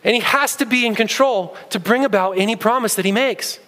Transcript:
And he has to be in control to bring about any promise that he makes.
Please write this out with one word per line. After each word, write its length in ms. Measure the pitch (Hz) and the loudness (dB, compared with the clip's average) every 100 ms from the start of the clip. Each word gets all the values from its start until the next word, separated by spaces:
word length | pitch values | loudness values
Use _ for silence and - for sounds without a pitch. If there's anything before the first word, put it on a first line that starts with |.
And 120 | - | 2
he 80 | 240 | 0
has 340 | - 269 285 - | 2 2 0 -2
to 100 | 247 | 0
be 200 | 247 240 | 2 0
in 80 | |
control 640 | 220 220 - 269 226 180 - - | 0 -2 2 2 2 -4 -10 -8
to 80 | 220 | -8
bring 260 | 170 240 | 0 2
about 340 | 269 202 185 190 | 2 2 0 0
any 180 | 196 226 | 0 0
promise 380 | 220 247 226 | 0 0 0
that 100 | - | -2
he 80 | 190 | 0
makes. 460 | 202 269 220 - - | 0 0 -2 -8 -12